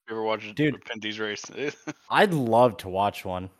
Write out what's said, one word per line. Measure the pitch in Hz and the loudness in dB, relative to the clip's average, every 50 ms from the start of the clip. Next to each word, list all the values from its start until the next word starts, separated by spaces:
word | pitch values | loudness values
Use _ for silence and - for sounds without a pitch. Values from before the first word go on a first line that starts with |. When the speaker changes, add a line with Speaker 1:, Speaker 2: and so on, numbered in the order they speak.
| _ - | _ -10
Speaker 1:
You | 110 | -8
ever | 110 | -4
watch | 110 110 110 107 107 | -2 -2 -2 -2 -4
a | 107 107 | -6 -2
Speaker 2:
Dude. | 135 147 151 127 101 - | 0 0 0 0 -2 -8
Speaker 1:
Pinty's | - 120 107 104 107 107 107 | -12 -10 -8 -6 -6 -4 -4
race? | 110 104 104 - - - | -4 -4 -6 -8 -10 -12
<laughs> | - - 135 147 - - - - - _ _ - | -10 -8 -6 -6 -8 -8 -10 -12 -12 _ _ 0
Speaker 2:
I'd | 165 151 202 208 | 4 4 4 4
love | 170 147 127 113 113 117 123 123 95 - | 4 2 2 4 6 6 6 6 4 0
to | - 95 | -8 -4
watch | 90 95 101 101 - - - | -2 0 0 0 0 -4 -8
one. | 98 90 90 92 95 _ _ | -8 -6 -6 -8 -10 _ _